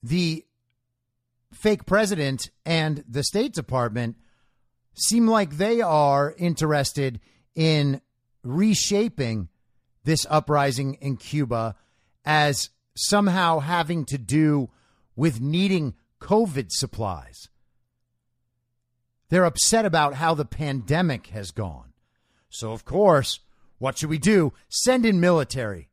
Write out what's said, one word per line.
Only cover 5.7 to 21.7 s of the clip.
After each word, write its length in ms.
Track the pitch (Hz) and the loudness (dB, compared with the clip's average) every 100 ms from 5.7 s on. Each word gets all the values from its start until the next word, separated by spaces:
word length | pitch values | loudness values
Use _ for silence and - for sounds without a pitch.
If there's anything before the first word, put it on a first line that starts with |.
| 233 | 0
are 540 | 214 156 147 139 143 - | 2 4 4 4 0 -2
interested 840 | 175 165 156 151 135 - 139 117 _ _ _ | -4 0 0 0 0 -2 -4 -6 _ _ _
in 460 | - 160 156 143 135 _ _ _ _ | -2 2 2 2 -2 _ _ _ _
reshaping 1040 | 120 139 214 202 - 202 226 - 127 110 87 _ _ _ _ _ | -6 0 2 2 0 0 0 -2 -4 -4 -8 _ _ _ _ _
this 220 | - 156 - | -2 -2 2
uprising 640 | 151 147 147 139 127 139 | -2 0 0 0 -2 -4
in 220 | 135 139 127 | -6 -8 -8
Cuba 580 | - 147 135 117 113 107 _ _ _ _ | -6 -4 -2 -2 -4 -8 _ _ _ _
as 460 | - 151 147 139 - _ _ - | 0 2 2 0 -6 _ _ -8
somehow 600 | - 208 202 180 175 160 | 0 2 2 2 2 0
having 460 | 143 175 160 170 139 | 0 -2 -2 -4 -4
to 120 | 139 | -8
do 520 | 104 147 156 147 127 _ _ _ _ - | -2 2 2 2 -2 _ _ _ _ -2
with 240 | 156 113 | -2 -2
needing 540 | 131 165 196 190 147 - _ _ | -2 0 0 0 -2 -8 _ _
covid 500 | - 214 226 135 98 | 0 2 2 -2 -6
supplies. 760 | - 135 - 107 82 65 - - _ _ _ _ _ _ _ _ _ _ _ _ _ _ _ _ _ _ | -6 -6 -6 -6 -6 -12 -20 -20 _ _ _ _ _ _ _ _ _ _ _ _ _ _ _ _ _ _
They're 160 | 175 | 2
upset 400 | 180 - - 226 | 4 2 2 2
about 300 | 214 165 147 | 2 2 0
how 200 | 139 165 | 0 -2
the 100 | 160 | 0
pandemic 840 | 139 - 147 135 98 151 180 123 - | -4 -4 -4 -4 -2 0 0 -2 -8
has 220 | 110 92 | -12 -12
gone. 420 | - 98 | -8 -8